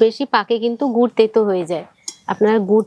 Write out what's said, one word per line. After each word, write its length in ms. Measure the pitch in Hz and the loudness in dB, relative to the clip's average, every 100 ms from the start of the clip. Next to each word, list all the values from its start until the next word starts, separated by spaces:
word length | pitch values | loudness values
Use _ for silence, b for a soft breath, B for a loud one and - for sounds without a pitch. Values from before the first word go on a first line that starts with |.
বেশি 200 | 226 - 277 | 0 0 -2
পাকে 220 | 220 202 233 | -2 0 -2
কিন্তু 200 | 233 233 285 233 | -2 -2 -2 0
গুড় 160 | 240 - | 0 2
তেতো 240 | 220 220 208 | 2 2 0
হয়ে 200 | 185 160 | -2 -4
যায়, 140 | 165 - _ - - - | -8 -10 _ -18 -14 -8
আপনারা 300 | 196 208 220 190 | -2 0 2 2
গুড় 160 | 214 | 0